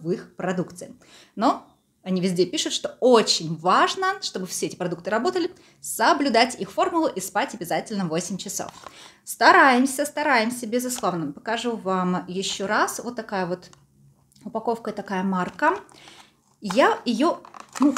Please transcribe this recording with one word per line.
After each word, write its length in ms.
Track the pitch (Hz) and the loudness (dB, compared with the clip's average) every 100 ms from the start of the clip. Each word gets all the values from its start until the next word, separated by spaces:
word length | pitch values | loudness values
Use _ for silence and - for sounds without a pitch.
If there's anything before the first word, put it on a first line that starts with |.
в 80 | 160 | -4
их 260 | - - - | -4 -6 -8
продукции. 580 | 175 180 165 - - - - - - | -4 -4 -4 -8 -18 -18 -20 -20 -16
Но 320 | - 247 381 - _ _ _ | 0 0 0 -6 _ _ _
они 180 | 190 185 | -4 -2
везде 240 | 185 175 | 0 2
пишут, 300 | 180 311 311 | 0 0 -4
что 240 | - - - | -4 -8 0
очень 560 | 247 233 - - 160 160 | 6 6 6 0 -2 -2
важно, 640 | 170 226 370 381 381 392 | 2 4 4 0 -2 -2
чтобы 260 | - 208 185 | -6 -6 -6
все 200 | - 160 | -6 -6
эти 100 | - | -4
продукты 320 | 175 165 - | -6 -6 -2
работали, 420 | 214 359 370 339 - _ _ | -2 0 0 -2 -6 _ _
соблюдать 800 | - - 240 320 277 226 247 - | -10 2 4 4 4 4 2 0
их 100 | 190 | -6
формулу 360 | - 370 339 320 | -2 0 0 0
и 120 | - | -2
спать 360 | - 202 269 | -4 -4 -4
обязательно 500 | - 170 165 - 202 | -6 -4 -4 -4 -4
восемь 320 | 175 160 185 190 | -2 -2 -4 -8
часов. 340 | 202 - - - - - - - | -8 -8 -10 -14 -20 -20 -20 -20
Стараемся, 800 | - - 254 370 294 247 277 - | -14 4 8 8 8 6 4 0
стараемся, 600 | 294 - 302 247 220 247 220 | -4 -2 2 2 2 -2 -4
безусловно. 680 | 247 247 - 196 175 147 | -2 -2 -4 -2 -2 -4
Покажу 440 | - - 226 240 220 | -6 -6 -4 -4 -4
вам 500 | 185 190 180 180 180 | -2 0 0 -2 -4
еще 380 | 180 190 - 196 | -6 -6 -4 -2
раз. 340 | 220 392 - | 0 0 -4
Вот 140 | 233 247 | -8 -10
такая 300 | - 202 180 | -6 -4 -2
вот 240 | 175 - - _ _ _ _ _ _ | -4 -10 -20 _ _ _ _ _ _
упаковка 460 | - 220 226 233 226 | -10 -6 -4 -4 -6
и 40 | |
такая 280 | 202 196 190 | -8 -6 -4
марка. 560 | 196 185 180 - 302 403 - - - - - _ _ _ | -2 -2 -4 0 0 0 -6 -20 -20 -20 -20 _ _ _
Я 380 | 208 196 370 - - | -2 2 2 2 0
ее, 360 | 214 320 - - - - - | 2 2 0 -8 -20 -12 2
ну, 140 | 285 | 2